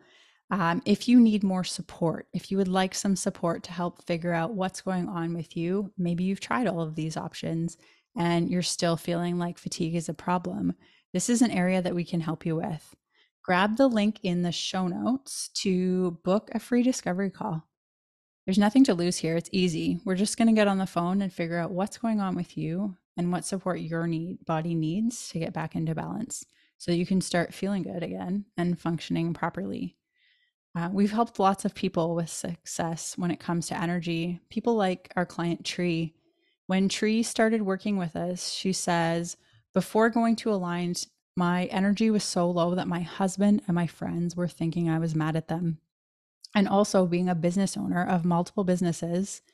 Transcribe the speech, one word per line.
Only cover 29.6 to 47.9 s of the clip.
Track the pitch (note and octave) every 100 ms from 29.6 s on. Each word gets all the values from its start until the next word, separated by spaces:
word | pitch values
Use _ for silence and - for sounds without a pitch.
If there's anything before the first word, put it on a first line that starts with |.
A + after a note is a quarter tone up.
| G3 - F3+ - _ _ _ _ _ _ _ E3+
Uh, | F3
we've | G3 G3+
helped | G#3+ A#3 -
lots | F#3+ G3
of | G3
people | - F#3 F3+ E3
with | E3+ E3
success | - - E3+ - - E3 E3 - -
when | F3
it | -
comes | - E3+ -
to | -
energy. | E3+ F3 E3+ E3 F3 F3 -
People | A3 A#3
like | A3+ F#3 F#3 -
our | F#3
client | F3 - E3+ E3
Tree. | - - F3 E3 E3 - _ _ _ _ -
When | F#3+ F#3+
Tree | - G#3+ A3+
started | A3+ - A3 A3+
working | F#3+ F#3+ G#3 G3
with | E3+ E3+
us, | F3 F3+ -
she | - F#3+
says, | F#3 - E3+ E3 E3+ F3 - _ _ _
"Before | F#3 - G#3+ A3+
going | A#3 A#3 A3
to | A3+
Aligned, | G3 F3 F3 F3 F3 - _ _ -
my | F3 F3+ F3+
energy | F#3+ G3+ G3 A3
was | G#3
so | - F#3 F3
low | F3 E3+
that | F3+ F3+
my | F3
husband | E3 - F#3+ F#3+ G#3 G#3 -
and | E3+
my | E3
friends | - - E3+ E3+
were | E3+ F3
thinking | - E3 E3+ E3
I | D#3+
was | E3
mad | D#3 D#3 D#3+
at | -
them." | E3 E3+ D#3 _ _ _ _ _ _ - G#3+
And | G3+
also | G3 G#3+ G3 F3+
being | F3 F3+
a | E3+
business | F3 F#3 G3 G3+
owner | G3